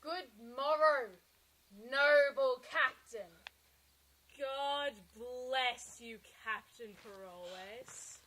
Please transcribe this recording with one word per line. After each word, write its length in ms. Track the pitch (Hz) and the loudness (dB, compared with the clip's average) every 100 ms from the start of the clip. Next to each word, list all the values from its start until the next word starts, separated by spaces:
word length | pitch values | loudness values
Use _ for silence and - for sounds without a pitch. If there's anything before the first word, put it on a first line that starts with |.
Good 300 | 302 349 269 214 233 247 | -6 -8 -8 -16 -16 -4
morrow, 540 | 285 311 311 294 226 180 _ _ _ _ _ 196 226 | 2 6 6 4 0 -10 _ _ _ _ _ -20 -4
noble 720 | 269 285 294 285 269 269 247 - | 4 8 8 6 4 2 2 -2
captain. 640 | 440 262 - - 226 185 165 - _ _ _ _ _ _ _ _ - | 0 0 0 -16 -14 -14 -16 -20 _ _ _ _ _ _ _ _ -8
God 540 | 269 269 277 285 285 214 180 214 | -6 -2 -2 0 -2 -6 -20 -16
bless 840 | 240 247 254 262 254 240 - - | -12 -10 -2 0 0 -2 -10 -16
you, 180 | 233 220 - - | -16 -16 -18 -16
Captain 500 | 226 214 214 - 226 202 | -6 -6 -6 -18 -18 -16
Parolles. 1160 | 226 196 190 180 175 185 185 226 262 - - - | -18 -16 -16 -16 -14 -14 -14 -16 -16 -16 -16 -18